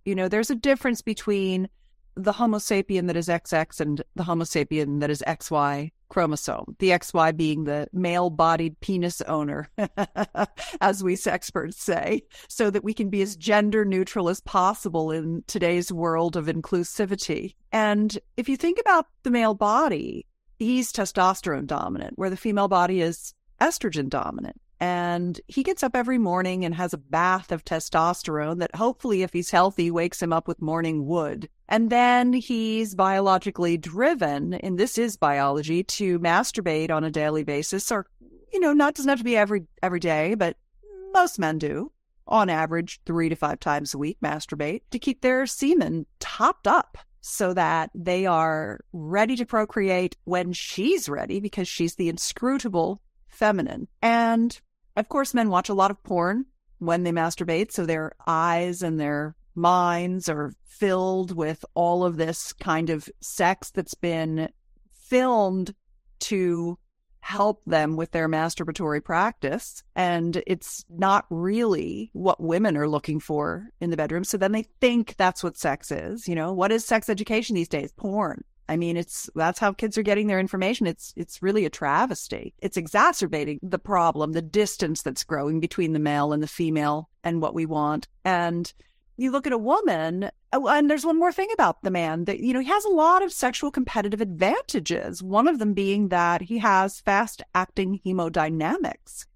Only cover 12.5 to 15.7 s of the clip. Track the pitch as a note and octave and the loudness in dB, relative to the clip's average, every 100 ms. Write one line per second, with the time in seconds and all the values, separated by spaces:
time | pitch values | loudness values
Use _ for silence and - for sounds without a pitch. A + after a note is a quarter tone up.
12.5 | - G#3+ G3 G#3 G#3+ G3+ G3 G3 F3+ F#3 | -2 0 0 -4 -4 -2 0 -2 -4 2
13.5 | G#3 G#3 A3 G#3 F#3 F#3+ A3 E3+ F#3 - | 4 4 2 2 0 0 0 -2 -2 0
14.5 | G3 F#3 G#3+ G3 E3 D#3+ D#3+ D#3+ E3 - | 2 2 0 -4 -2 -2 -2 -4 -6 -6
15.5 | G3 F3 | 0 2